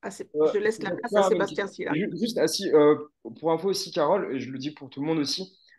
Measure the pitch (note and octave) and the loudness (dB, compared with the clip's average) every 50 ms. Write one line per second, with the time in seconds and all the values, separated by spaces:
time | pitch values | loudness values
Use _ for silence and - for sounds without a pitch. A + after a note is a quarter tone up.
0 | - A3 G3 - G3 _ - D3 D3+ D#3 - G#3 G#3 G#3+ A3+ - - G3 F3+ D3 | -10 -12 -12 -12 -16 _ 0 2 2 2 2 2 0 0 -2 -2 -4 -4 -4 -4
1 | - A#3+ G3+ G#3 G3 F#3+ G#3 F3 G3 G3 - - G3+ G3 - - F3 - D3 D#3 | -4 0 2 4 4 4 4 2 0 -2 -2 -4 -6 -6 -6 -8 -4 -2 -2 -2
2 | G3+ - - - A3 A#3+ - - D3 - - - G3+ E3 C#3 D3+ D3 D3 D3+ D3 | -2 -2 -2 -2 -4 -2 0 0 0 0 0 -2 -2 4 6 6 8 8 6 4
3 | - - _ _ _ A2+ A2+ - - D#3+ E3 D#3+ F3 G3 F#3 F#3+ - E3+ - F3 | 0 -12 _ _ _ -16 -16 -6 -2 -2 -2 0 0 -2 -2 -2 -4 -6 -2 -2
4 | D3+ D3 F#3 G#3 - - B2 C3+ A#2 A#2+ C3+ C3 B2+ D3 D3 - C#3+ C3+ - C3+ | 2 2 2 0 0 -4 -6 -6 -8 -8 -10 -8 -8 -10 -10 -10 -18 -16 -10 -6
5 | C#3 D#3 D#3+ D#3+ C#3+ C#3 - - F#3+ F#3 _ _ _ _ _ | -4 -2 0 0 -2 -2 -4 -6 -8 -12 _ _ _ _ _